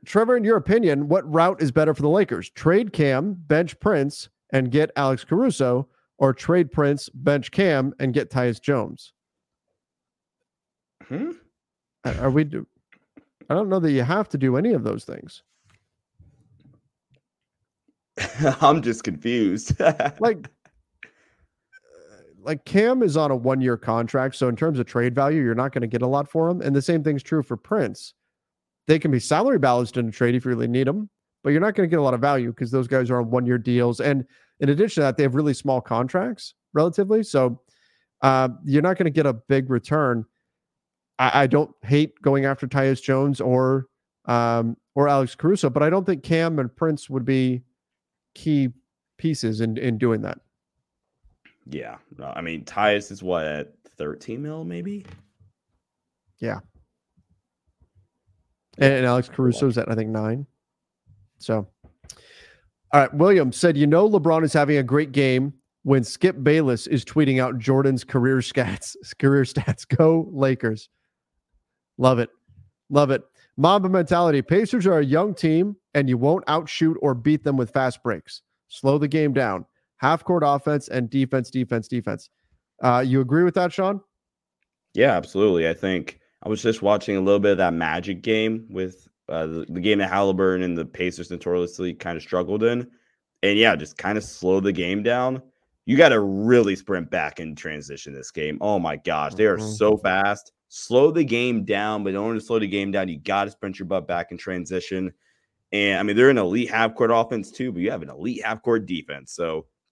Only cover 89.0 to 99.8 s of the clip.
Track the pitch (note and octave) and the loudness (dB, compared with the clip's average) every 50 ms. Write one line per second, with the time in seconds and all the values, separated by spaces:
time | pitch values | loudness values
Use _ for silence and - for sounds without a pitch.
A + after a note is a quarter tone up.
89 | _ _ _ _ _ - - D#2+ D#2+ D#2+ D#2+ E2 - - E2 F2+ F2 G#2 G#2+ G2+ | _ _ _ _ _ -10 -8 -6 -6 -6 -6 -8 -10 -8 -8 -2 0 0 2 2
90 | G2 F2+ F#2 G2 G2+ G2 F#2 F#2 F#2+ F#2 F#2 F#2 F#2 F2+ E2+ E2 D#2 C#2 - - | 0 0 0 0 0 0 2 2 0 0 0 0 -2 -2 -4 -4 -6 -8 -8 -6
91 | F2+ F#2 F2+ - F2 - F2+ E2+ - F2 F2+ F2+ F2 E2+ - - F#2 F2+ E2 - | -6 -6 -6 -8 -12 -12 -14 -8 -4 -2 -2 -2 -2 -4 -6 -6 -8 -6 -8 -8
92 | - F2 E2+ D#2+ - - - F2+ F2+ E2 G2+ G#2+ A2+ A#2 A#2+ B2 B2 B2 _ _ | -10 -10 -10 -10 -8 -6 -4 -4 -2 -2 -2 0 0 0 0 0 -4 -8 _ _
93 | _ _ _ _ _ _ _ _ - G2+ G2+ G#2+ A2+ A2+ F2+ D2+ D2+ - - - | _ _ _ _ _ _ _ _ 0 2 4 4 4 4 4 2 -2 -10 -12 -8
94 | - F#2+ G#2 G#2+ G#2 - - - F2+ F#2 F#2+ G2 F#2+ G2+ F#2 F2+ F2 F2 F#2+ G#2 | -6 -4 -4 -4 -6 -8 -10 -4 0 0 0 2 2 0 -2 -2 -2 -4 -4 -2
95 | G#2 A#2 A#2+ B2 B2+ C3 C3 B2+ - _ _ _ _ _ _ _ _ - B2+ C3+ | -2 0 0 0 -2 -2 -4 -6 -10 _ _ _ _ _ _ _ _ 2 6 8
96 | E3 D3+ B2+ A2 G2+ G2 F#2+ G2 G#2+ A#2 B2 A#2+ A2 G2+ F#2+ F2+ - - G2 F2+ | 8 8 6 4 2 2 0 0 2 4 6 6 6 4 0 -2 -4 -4 -4 -4
97 | E2 D2 - E2+ D#2 D2 - - E2 D#2+ D2+ D2 - E2 D2+ D2+ C#2+ C#2+ C#2+ C#2 | -4 -4 -4 -4 -4 -4 -6 -10 -12 -14 -14 -14 -12 -12 -12 -12 -14 -14 -16 -16
98 | - D2 C#2 C2+ C2 - - E2 D2+ D2+ D2+ D2 - G#2 G#2 F#2 F2 D#2+ D#2 D2+ | -16 -16 -16 -18 -18 -14 -10 -8 -6 -6 -6 -4 -2 -2 -2 0 -2 -4 -6 -6
99 | - E2+ D#2+ D2+ D2 C#2 - F#2+ A2 G#2+ F#2+ E2+ A2 G#2+ G#2+ G#2+ | -6 -4 -4 -2 -4 -4 0 2 2 2 2 0 -4 -8 -4 0